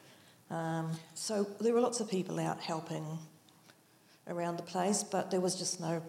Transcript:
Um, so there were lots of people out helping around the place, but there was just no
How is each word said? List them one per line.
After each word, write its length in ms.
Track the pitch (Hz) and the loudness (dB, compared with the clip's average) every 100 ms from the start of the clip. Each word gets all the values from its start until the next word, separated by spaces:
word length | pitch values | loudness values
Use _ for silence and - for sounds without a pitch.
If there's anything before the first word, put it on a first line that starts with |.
| - - - - - | -20 -20 -20 -20 -8
Um, 420 | 165 165 165 160 160 - - | -4 -2 -2 -2 -4 -8 -8
so 280 | - 208 202 - | -2 0 0 2
there 140 | 226 | 4
were 80 | 233 | 6
lots 180 | 240 233 | 4 2
of 80 | 214 | 0
people 320 | 185 - 165 | 0 0 0
out 220 | 160 - | 0 0
helping 560 | - 160 165 156 156 160 160 - - - - - - - - - - | -2 -4 -2 -4 -4 -6 -8 -18 -20 -20 -20 -20 -20 -20 -20 -18 -8
around 300 | 175 170 170 | -2 -2 -2
the 60 | |
place, 400 | 165 185 185 208 | -2 2 4 2
but 260 | - 190 - | 2 0 2
there 80 | 185 | 2
was 140 | 180 180 | 2 2
just 240 | 170 - | -2 -2
no 200 | 160 165 | 0 -2